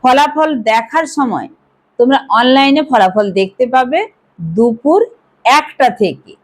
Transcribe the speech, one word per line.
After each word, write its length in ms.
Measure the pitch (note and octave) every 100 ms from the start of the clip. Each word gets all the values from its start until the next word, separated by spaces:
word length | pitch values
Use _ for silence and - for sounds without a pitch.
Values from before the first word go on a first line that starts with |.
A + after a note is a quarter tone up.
ফলাফল 480 | B3+ C4+ D4 D4 D#4 C#4 A3
দেখার 340 | A3+ A3+ D#4 D#4+ -
সময় 320 | C4 E3 G2+ _ _ _ _ _
তোমরা 180 | A#3+ C4+ - G#3+
অনলাইনে 440 | B3 C4 C#4 C#4 D4+
ফলাফল 340 | A#3+ F#3+ G3 G#3 F#3
দেখতে 260 | F#3+ _ B3
পাবে 260 | C4 B3+ D#4 G#4+ _ _ _ E3 E3+
দুপুর 420 | A#3 A3+ C#4+ F4+ A#4 - _ _ A3+
একটা 420 | C#4+ D4 - B3+ -
থেকে। 320 | F#3+ C3+ - -